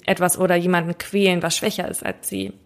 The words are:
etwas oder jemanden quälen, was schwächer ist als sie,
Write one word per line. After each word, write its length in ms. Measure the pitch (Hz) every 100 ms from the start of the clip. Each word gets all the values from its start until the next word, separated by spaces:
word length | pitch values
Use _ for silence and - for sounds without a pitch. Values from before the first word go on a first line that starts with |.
| -
etwas 340 | 190 180 180
oder 160 | 185 175
jemanden 420 | 175 175 165 175
quälen, 460 | - 202 196 175
was 120 | 165 -
schwächer 320 | 214 208 175
ist 160 | -
als 240 | - - -
sie, 260 | 196 196 -